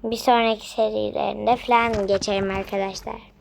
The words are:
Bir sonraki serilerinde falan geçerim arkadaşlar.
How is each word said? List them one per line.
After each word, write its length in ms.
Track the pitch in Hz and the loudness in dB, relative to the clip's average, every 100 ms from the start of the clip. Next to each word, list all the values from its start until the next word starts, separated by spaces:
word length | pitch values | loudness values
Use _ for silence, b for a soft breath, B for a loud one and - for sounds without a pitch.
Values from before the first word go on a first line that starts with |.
Bir 120 | 226 226 | -6 -2
sonraki 540 | - 240 226 220 220 | 4 4 4 0 -6
serilerinde 840 | - 220 214 214 220 220 - 214 247 | 0 0 0 -2 -2 -2 0 2 0
falan 520 | - 233 233 220 196 | 4 2 4 0 0
geçerim 440 | 196 - 196 196 | 0 0 -2 -2
arkadaşlar. 840 | 190 190 202 196 190 - - - _ | -4 -4 -4 -4 -6 -12 -12 -16 _